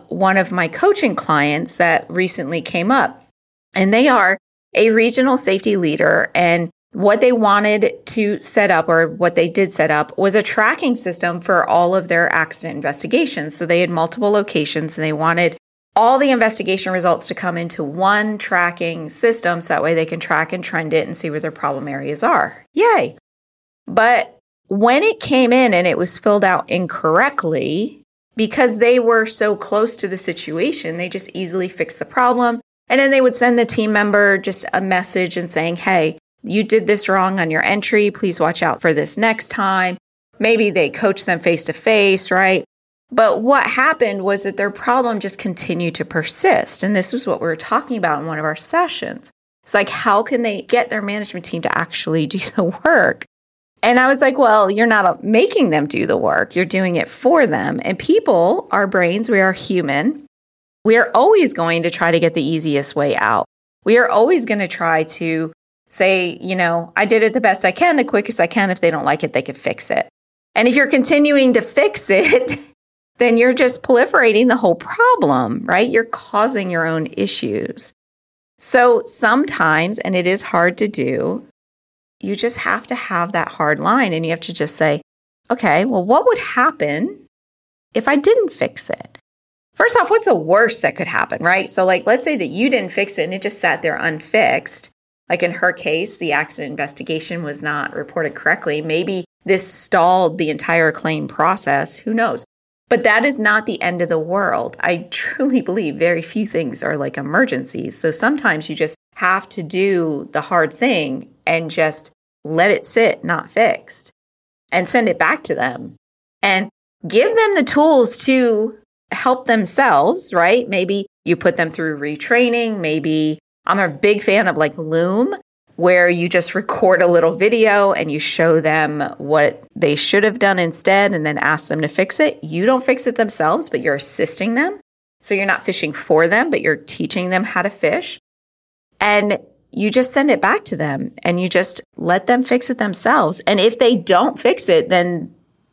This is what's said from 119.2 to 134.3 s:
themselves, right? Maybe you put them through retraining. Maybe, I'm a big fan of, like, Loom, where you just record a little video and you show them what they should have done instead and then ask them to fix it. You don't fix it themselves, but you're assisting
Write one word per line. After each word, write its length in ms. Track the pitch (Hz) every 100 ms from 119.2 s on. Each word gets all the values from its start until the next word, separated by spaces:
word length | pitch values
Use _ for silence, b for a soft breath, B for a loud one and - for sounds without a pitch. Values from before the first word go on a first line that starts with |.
| 254 254 254
themselves, 880 | 226 185 - 262 147 165 359 -
right? 340 | 185 170 240 -
Maybe 380 | 190 185 202 196 _
you 120 | - 165
put 200 | 180 165
them 140 | 165
through 280 | 160 160 147
retraining. 800 | 147 151 - 240 247 240 226 208
Maybe, 580 | 160 156 160 156 156 156 _ _
I'm 140 | - 190
a 100 | 180
big 340 | 143 202 208
fan 260 | 202 196 190
of, 80 | 151
like, 180 | 151 147
Loom, 580 | 156 165 175 202 269 392 _ _ _ -
where 340 | 180 180 175
you 180 | 175 175
just 260 | 180 170
record 460 | 190 - - 185 180
a 60 | 175
little 280 | 170 165
video 580 | 165 202 233 220 202 196
and 180 | - 156
you 80 | 147
show 420 | - - 165 160
them 400 | 156 156 151 151 143 -
what 440 | 143 156 147 - -
they 220 | - 156 147
should 280 | - 202
have 140 | 214 240
done 200 | 196 185
instead 540 | 170 - - 196 202
and 100 | 180
then 140 | 151 147
ask 300 | 143 156 -
them 120 | 156
to 80 | 151
fix 320 | 165 185 -
it. 180 | 302 -
You 240 | 156 165 214
don't 180 | 254
fix 220 | 254 254 254
it 100 | 240
themselves, 520 | 214 - 156 226 320
but 120 | 135
you're 140 | 139
assisting 600 | 139 - - 160